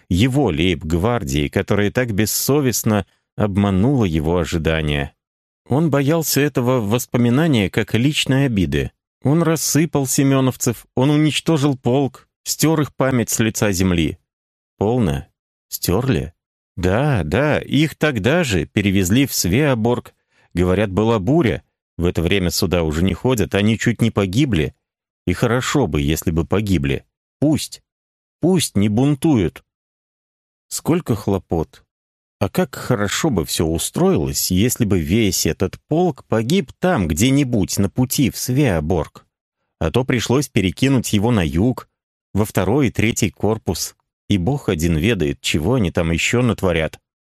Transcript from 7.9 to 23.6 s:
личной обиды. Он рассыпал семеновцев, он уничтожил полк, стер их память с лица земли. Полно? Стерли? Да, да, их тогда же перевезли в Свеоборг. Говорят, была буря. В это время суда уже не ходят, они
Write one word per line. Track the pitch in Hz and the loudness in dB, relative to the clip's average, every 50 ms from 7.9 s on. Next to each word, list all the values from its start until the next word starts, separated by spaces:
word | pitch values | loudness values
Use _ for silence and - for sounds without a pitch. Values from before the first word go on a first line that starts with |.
| - | 0
личной | 113 123 151 147 - - - 131 135 139 | 0 0 0 0 0 0 0 0 2 2
обиды. | 135 113 98 85 73 73 71 65 - _ _ _ _ _ _ | 0 2 0 0 0 0 -2 -4 -4 _ _ _ _ _ _
Он | - 127 147 170 | -2 0 2 2
рассыпал | 165 160 165 147 - - - 143 175 - - 143 139 | 2 0 0 -2 -2 0 0 0 0 0 0 -2 -2
семеновцев, | 131 - 143 139 135 135 131 131 127 - - - 120 117 - - _ - | -2 0 2 2 2 4 2 2 0 -2 -2 -4 -4 -4 -4 -8 _ -2
он | 120 127 147 | 0 2 2
уничтожил | 147 151 156 156 - - - - 165 139 139 151 135 | 2 2 2 2 0 -2 0 0 0 2 2 0 0
полк, | 131 - 120 127 143 139 123 - - - _ _ _ - | 0 0 0 2 2 0 -2 -4 -8 -20 _ _ _ -10
стер | - - - 139 151 160 156 | -8 -4 0 2 2 2 2
их | 143 - _ | 0 -2 _
память | - 135 135 131 120 110 - | -2 0 0 2 0 0 0
с | - - | 0 0
лица | 113 110 - - 120 104 | 0 0 0 0 0 0
земли. | 98 87 95 95 87 85 78 - - - _ _ _ _ _ _ _ _ _ _ _ - | 2 2 2 2 2 2 0 -2 -4 -8 _ _ _ _ _ _ _ _ _ _ _ -4
Полно? | 98 107 120 127 110 78 69 69 - _ _ _ _ _ _ _ _ - | -2 0 0 0 0 0 -2 -4 -6 _ _ _ _ _ _ _ _ -16
Стерли? | - - - - 85 113 127 131 104 73 65 - - _ _ _ _ _ _ _ - | -14 -8 -2 -2 0 0 0 0 -2 -2 -2 -6 -12 _ _ _ _ _ _ _ -8
Да, | - 87 90 95 120 147 151 135 98 78 | -4 -2 0 2 2 2 0 0 0 -2
да, | 76 - 120 147 151 135 - | 0 0 0 0 0 0 -2
их | - - - 139 160 147 - | -2 -2 0 0 0 0 -2
тогда | - 160 151 131 107 90 120 156 180 170 | -2 -2 0 0 0 0 2 2 2 0
же | 123 98 82 71 | 0 0 -2 -2
перевезли | - - 110 95 101 92 98 92 85 104 135 143 | -2 -2 0 0 2 2 2 2 2 2 2 2
в | 127 - | 0 -2
Свеоборг. | - - 90 92 131 156 143 127 113 107 117 120 117 - - _ _ _ _ _ _ _ _ - | -2 -2 0 2 2 2 2 0 0 0 0 0 -2 -4 -10 _ _ _ _ _ _ _ _ -2
Говорят, | - 90 90 92 98 110 101 | 0 2 2 2 2 0 0
была | 90 101 110 113 117 107 | 0 0 2 2 2 2
буря. | 87 123 147 175 147 104 71 - - _ _ _ _ _ _ - | 2 2 2 2 2 2 0 -2 -6 _ _ _ _ _ _ -2
В | 85 | -2
это | 87 - 87 | -2 0 0
время | 82 85 98 98 90 85 | 0 0 0 0 0 0
суда | - - 104 85 78 87 82 | -2 -2 -2 0 0 0 0
уже | 78 76 80 | 0 0 0
не | 90 95 | 0 -2
ходят, | 87 - - 127 131 104 90 65 - | -2 -2 0 0 0 0 0 0 0
они | 98 | 0